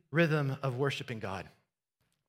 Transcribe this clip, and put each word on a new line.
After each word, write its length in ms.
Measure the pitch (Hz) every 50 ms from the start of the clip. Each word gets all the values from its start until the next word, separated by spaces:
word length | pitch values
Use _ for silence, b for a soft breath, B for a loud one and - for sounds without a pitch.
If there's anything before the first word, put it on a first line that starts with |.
| _ _
rhythm 460 | - 160 170 147 156 151 143 135 131 -
of 160 | - 139 120 123
worshiping 400 | 143 139 135 - 139 - 123 110
God. 300 | 104 95 95 92 85 - - _ _ _ _ _ _ _ _ _ _ _ _ _ _